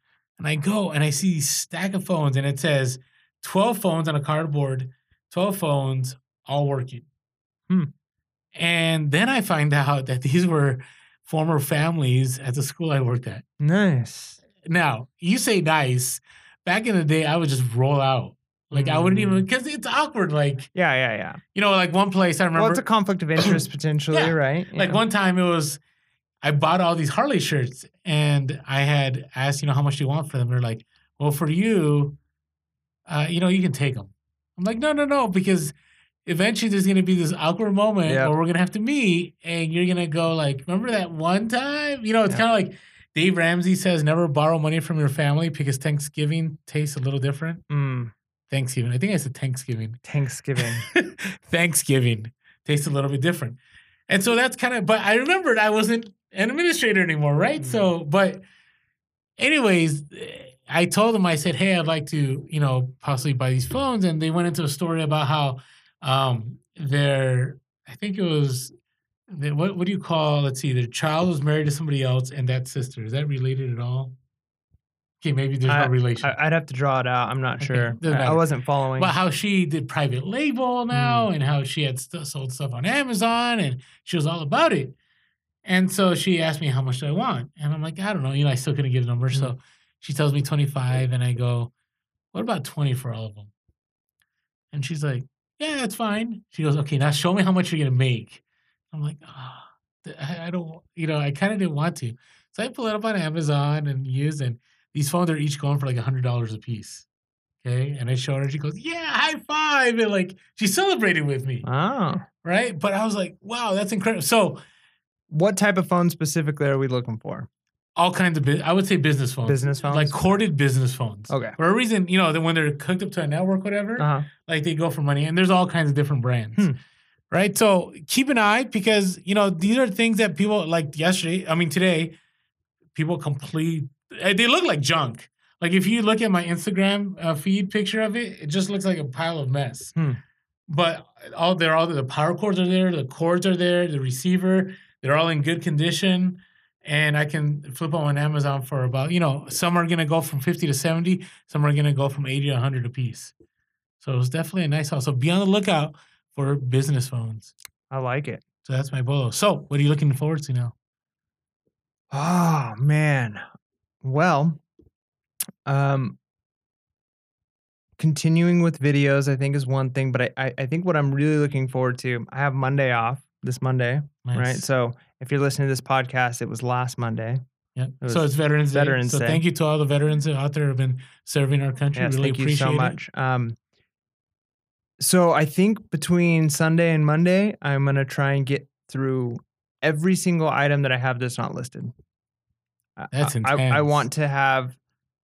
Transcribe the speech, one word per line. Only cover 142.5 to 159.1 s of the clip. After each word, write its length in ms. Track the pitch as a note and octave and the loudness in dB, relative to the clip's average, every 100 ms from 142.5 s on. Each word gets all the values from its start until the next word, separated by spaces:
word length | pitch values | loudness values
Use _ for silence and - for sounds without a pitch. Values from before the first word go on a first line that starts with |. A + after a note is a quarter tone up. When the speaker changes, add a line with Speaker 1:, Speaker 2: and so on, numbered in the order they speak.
| F#3 | 0
Speaker 1:
are 80 | F3+ | 2
there, 240 | F#3 F#3 | 2 2
the 140 | E3 B2+ | 0 -4
cords 420 | - E3 F3+ F#3+ | -2 0 2 2
are 100 | F3+ | 2
there, 300 | F3+ F3 F3 | 2 2 0
the 120 | C#3+ | -2
receiver, 760 | C3 B2 F3+ F3+ F#3 F#3+ F#3 - _ _ | -4 -2 0 2 2 2 0 -6 _ _
they're 160 | C3+ D3 | 0 2
all 100 | E3 | 2
in 120 | D#3 | 0
good 200 | C#3+ E3+ | 0 -2
condition. 760 | F3 D3+ E3 - G3 F3+ F#3 F3+ - _ _ _ - | -2 0 0 0 2 2 0 -2 -10 _ _ _ -4
And 320 | D3 D3+ D3+ | 0 2 2
I 80 | D3+ | 0
can 360 | D#3+ D3 D3 - | 0 -2 -2 -6
flip 200 | B2+ D#3+ | -8 -4
'em 60 | E3 | -2
on 160 | D3 C#3+ | 0 0
Amazon 440 | D3 D3+ C#3+ C#3 | 0 0 -2 -2
for 220 | B2+ C#3+ B2+ | -4 -4 -2
about, 260 | C3 D3 | -2 -2
you 80 | F3 | 0
know, 260 | D#3+ C#3 - | 0 0 -6
some 260 | - F3 F3 | -4 0 2
are 80 | E3 | 2
gonna 200 | E3+ D#3 | 0 2
go 160 | E3 | 0
from 180 | D#3+ C#3 | 0 -2
fifty 240 | F3 F3 E3+ | -2 -2 0
to 60 | |
seventy, 520 | C#3 E3 E3 F3 F#3 - - _ | 0 0 0 2 0 -2 -20 _
some 180 | D3+ D3 | 0 2
are 80 | |
gonna 200 | D3 D3 | 4 2
go 140 | C#3 C#3 | 2 0
from 160 | C3+ C3+ | -2 -4
eighty 220 | C#3 C#3+ | -2 0
to 80 | B2+ | 0
a 40 | |
hundred 260 | C3+ C3 A#2+ | 0 -2 -4
a 40 | |
piece. 440 | B2+ B2 G#2+ - - _ _ _ _ _ _ | -4 -6 -6 -16 -20 _ _ _ _ _ _
So 180 | - B2+ | -4 0
it's 100 | B2 | 0
definitely 340 | D#3+ D#3+ F#3+ | -2 -4 -2
a 40 | D#3+ | 0
nice 200 | D3+ D3 | 0 0
haul. 120 | D3 | -2
So 100 | C3 | -2
be 180 | B2+ C#3+ | 0 2
on 100 | F3+ | 4
the 60 | G3 | 4
lookout 500 | G#3 G3+ E3 D3 - _ _ _ - | 4 4 2 2 -4 _ _ _ -4
for 200 | C#3 C#3+ | -2 -2
business 520 | B2+ C3 C#3+ C3+ B2 | 0 0 2 2 0
phones. 440 | A#2+ A2+ A2 - _ - _ _ | -4 -6 -8 -16 _ -20 _ _
Speaker 2:
I 60 | C3+ | -6
like 280 | B2+ C3 C#3+ | -4 -4 -4
it. 140 | - _ _ | -8 _ _
Speaker 1:
So 80 | - | -6
that's 180 | C3 C#3 | -4 -2
my 80 | C3+ | -2
bolo. 280 | B2 | -2